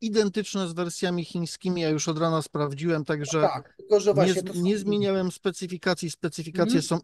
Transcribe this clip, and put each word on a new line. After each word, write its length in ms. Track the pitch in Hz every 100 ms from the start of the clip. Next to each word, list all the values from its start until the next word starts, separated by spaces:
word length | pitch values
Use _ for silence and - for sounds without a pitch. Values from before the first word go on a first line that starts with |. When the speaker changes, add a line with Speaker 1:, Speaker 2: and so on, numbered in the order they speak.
Speaker 1:
identyczne 680 | 226 214 208 214 196 196 180
z 60 |
wersjami 520 | 165 175 - 185 175 156
chińskimi, 560 | 175 170 - 185 175
ja 80 | 160
już 180 | 151 165
od 100 | 156
rana 240 | 165 160
sprawdziłem, 640 | 143 151 147 139 170 160 143
także 360 | 151 143 160
Speaker 2:
Tak, 320 | 165 131 - -
tylko 220 | - 208
że 100 | 196
Speaker 1:
nie 40 | 196
Speaker 2:
właśnie 260 | 185 185
Speaker 1:
z-, 20 |
Speaker 2:
to 100 | 185
są 80 | 180
Speaker 1:
nie 160 | 180 208
zmieniałem 540 | 196 208 202 190 185
specyfikacji, 800 | - 196 170 175 175 190 180 170
specyfikacje 640 | - 170 - 160 160 214 247
Speaker 2:
Mhm. 40 |
Speaker 1:
są 160 | - 165